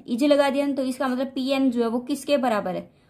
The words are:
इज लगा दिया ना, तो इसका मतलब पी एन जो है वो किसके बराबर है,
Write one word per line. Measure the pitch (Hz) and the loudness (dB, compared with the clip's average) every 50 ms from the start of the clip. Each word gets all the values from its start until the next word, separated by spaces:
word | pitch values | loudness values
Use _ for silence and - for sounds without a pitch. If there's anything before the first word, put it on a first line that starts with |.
| - | -6
इज | - 240 226 294 | -6 -2 2 4
लगा | 294 285 285 285 277 | 4 6 6 4 2
दिया | 247 285 285 | 2 0 -2
ना, | 277 262 | -2 -2
तो | 277 262 | -2 -2
इसका | 262 254 - 285 | -4 -2 -2 -2
मतलब | 262 247 247 269 262 - | -2 -2 -2 -4 -4 -4
पी | 269 254 269 | -6 -2 -2
एन | 277 269 269 262 | 0 2 2 2
जो | 233 240 | 2 2
है | 233 226 | 0 0
वो | 226 247 | -2 -4
किसके | 247 - 285 285 - - 285 254 | -4 -4 -6 -6 -2 0 0 2
बराबर | 254 247 220 202 190 185 175 | 2 0 0 0 -2 -4 -6
है, | 170 - - _ _ _ | -6 -8 -12 _ _ _